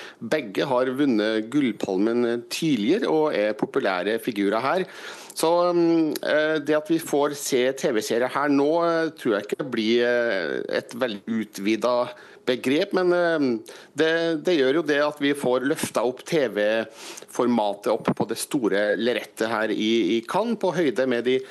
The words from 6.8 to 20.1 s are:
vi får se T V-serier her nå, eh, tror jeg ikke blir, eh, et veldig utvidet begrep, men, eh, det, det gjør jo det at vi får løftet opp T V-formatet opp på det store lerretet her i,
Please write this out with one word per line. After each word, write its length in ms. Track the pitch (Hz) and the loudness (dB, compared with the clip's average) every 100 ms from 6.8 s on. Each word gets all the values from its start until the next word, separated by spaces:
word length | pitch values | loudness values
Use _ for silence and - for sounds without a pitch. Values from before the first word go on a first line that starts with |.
| 151 | 0
vi 80 | 165 | -2
får 380 | - 147 147 143 | 0 0 0 -2
se 360 | - 127 127 | -2 0 0
T 200 | 131 170 | 0 0
V-serier 360 | 107 104 113 127 | 0 0 0 0
her 160 | 143 147 | 0 2
nå, 320 | 143 143 170 | 2 2 2
eh, 300 | 170 165 160 | 2 0 -2
tror 260 | - 131 98 | -2 0 0
jeg 80 | - | 0
ikke 240 | - 147 | -6 -4
blir, 300 | 117 107 120 | -2 2 2
eh, 760 | 120 120 117 95 78 64 - - | 4 2 0 -2 -2 -4 -2 -4
et 100 | - | -4
veldig 320 | 117 123 101 113 113 104 | -4 -4 -4 -4 -4 -4
utvidet 640 | - 101 110 117 123 120 - - - - | -4 -2 0 2 0 -2 -6 -20 -8 -4
begrep, 440 | 123 127 147 190 | -2 0 0 0
men, 200 | 185 180 | 0 2
eh, 260 | 175 170 165 135 113 - - - 139 | 2 2 2 0 0 -6 -20 -8 0
det, 480 | 160 165 165 160 | 2 2 0 -2
det 140 | 165 170 | 2 4
gjør 160 | 131 | 4
jo 80 | 156 | 2
det 180 | 151 143 | 2 2
at 200 | 147 147 | 0 0
vi 100 | 143 | 0
får 300 | 143 123 127 135 | 0 0 2 0
løftet 320 | 156 - 120 | -2 -2 0
opp 240 | 117 127 - | -2 -2 -2
T 220 | 165 123 | 0 0
V-formatet 1400 | 101 104 113 110 - - - - - 120 117 104 98 123 | 0 0 0 -2 -10 -18 -18 -8 -2 2 2 0 -2 -2
opp 180 | 110 - - | 0 0 -2
på 100 | 110 | -2
det 100 | 113 | -6
store 600 | - 151 104 98 104 101 | -4 0 0 2 2 0
lerretet 500 | 117 107 - - 110 | 0 -2 -4 -4 -2
her 220 | 110 110 | 0 0
i, 480 | 104 107 113 110 | 0 2 2 2